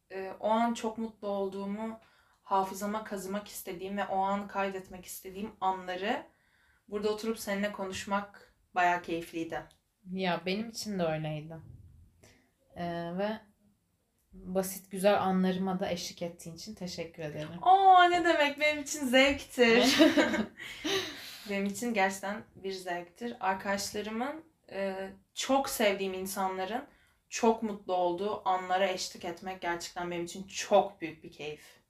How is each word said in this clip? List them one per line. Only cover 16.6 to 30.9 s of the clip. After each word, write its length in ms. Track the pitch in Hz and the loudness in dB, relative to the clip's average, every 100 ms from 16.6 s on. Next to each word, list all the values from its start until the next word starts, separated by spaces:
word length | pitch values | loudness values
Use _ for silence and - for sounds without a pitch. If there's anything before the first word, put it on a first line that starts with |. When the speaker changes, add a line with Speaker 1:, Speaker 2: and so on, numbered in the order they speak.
| 220 | -14
Speaker 2:
teşekkür 480 | 214 180 - 165 - | -12 -10 -8 -10 -8
ederim. 260 | 151 151 151 175 | -8 -8 -8 0
Speaker 1:
Aa, 420 | 359 392 381 359 | 6 8 10 10
ne 200 | 349 349 | 10 6
demek, 360 | 339 311 285 277 | 4 4 4 4
benim 220 | 302 294 | 2 2
için 240 | 285 311 254 | -4 -4 4
zevktir. 880 | 262 277 277 - 262 233 240 254 262 | 6 6 2 -4 4 6 8 6 8
Speaker 2:
<laughs> 60 | 311 - 233 220 - - - - 330 392 330 - - - 208 | 8 8 4 0 -2 -8 -16 -8 -2 -2 -2 -10 -14 -14 -6
Speaker 1:
Benim 160 | 196 202 | -4 -2
için 280 | 196 240 | -4 -2
gerçekten 500 | 208 190 196 196 220 - 180 | 2 2 0 -6 -8 -12 -10
bir 160 | 190 | -8
zevktir. 640 | 185 180 175 175 - 240 - | -6 -6 -8 -8 -10 -10 -2
Arkadaşlarımın, 1040 | 190 190 202 202 - 208 208 220 277 320 - _ - | -2 -2 -2 -2 -4 -6 -6 -4 -4 -6 -16 _ -12
e, 400 | 190 196 190 190 - _ | -6 -4 -4 -8 -12 _
çok 340 | - - 269 277 | -8 2 2 2
sevdiğim 460 | - 208 196 190 | 2 2 2 -2
insanların 680 | 185 190 202 190 190 185 247 - _ _ _ _ | -4 -6 -2 -2 -2 -4 -6 -10 _ _ _ _
çok 340 | - 233 226 | 4 4 4
mutlu 320 | 220 196 - | -2 -6 -2
olduğu 540 | 180 175 175 208 - 185 | 2 2 0 -4 -2 0
anlara 380 | 185 185 185 190 | -2 0 2 2
eşlik 360 | 190 - - | 0 -6 -8
etmek 360 | 180 165 190 185 | -10 -8 -10 -6
gerçekten 480 | 175 170 - 180 175 | -4 -4 -6 -8 -6
benim 140 | 170 | -6
için 220 | 175 196 - | -6 -10 -10
çok 540 | - - 202 190 | -8 6 6 6